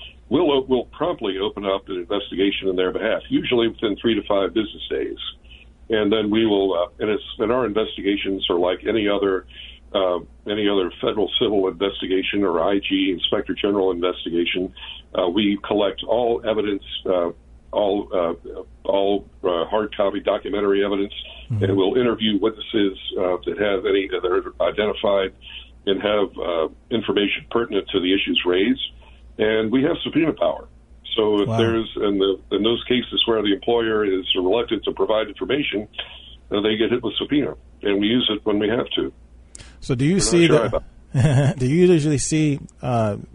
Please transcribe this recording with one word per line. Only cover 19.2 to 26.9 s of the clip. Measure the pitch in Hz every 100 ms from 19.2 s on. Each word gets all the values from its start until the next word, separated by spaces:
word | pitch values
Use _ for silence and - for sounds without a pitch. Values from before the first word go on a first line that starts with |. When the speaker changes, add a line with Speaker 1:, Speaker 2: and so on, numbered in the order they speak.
| - -
Speaker 1:
uh, | 92 87 82
hard | 107 104 -
copy | 98 98
documentary | 101 104 104 101 101 98 98
evidence, | 98 101 - - - -
Speaker 2:
Mm-hmm. | 110
Speaker 1:
and | 98 98
we'll | 95 127
interview | 120 110 110 98
witnesses, | 110 - - 113 98 92 - -
uh, | 90 90 87
that | 98
have | 104 98 101
any, | 98 95
that | 90
are | 87 95 90 -
identified | 87 87 104 95 104 98 95 - - - - - -
and | 95
have, | 104 104 95 -
uh, | 85 85 78 - -